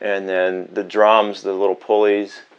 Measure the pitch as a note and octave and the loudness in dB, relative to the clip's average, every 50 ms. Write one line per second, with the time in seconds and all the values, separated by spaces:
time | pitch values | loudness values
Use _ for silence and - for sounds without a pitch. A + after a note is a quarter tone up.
0 | - G#2 G2 G2 G2 F#2+ F#2 F#2 F#2 F#2 F#2 F#2 F2+ - F#2 G#2 G2 F2+ G2 G#2+ | -8 -6 -6 -6 -6 -4 -2 -2 -2 -2 -2 -6 -8 -8 -8 -8 -8 -4 0 2
1 | G#2+ G#2+ A2 A2 G#2 G#2 G2+ - - G2 F#2+ F#2 G2+ F#2+ F#2 - - - G#2+ G#2 | 4 6 6 4 2 0 -4 -8 -6 -6 -4 -2 -2 -2 -2 -4 -2 0 2 2
2 | G#2+ G#2 G2+ G#2 G2+ G2 - - - _ _ | 4 2 2 0 -2 -6 -12 -20 -20 _ _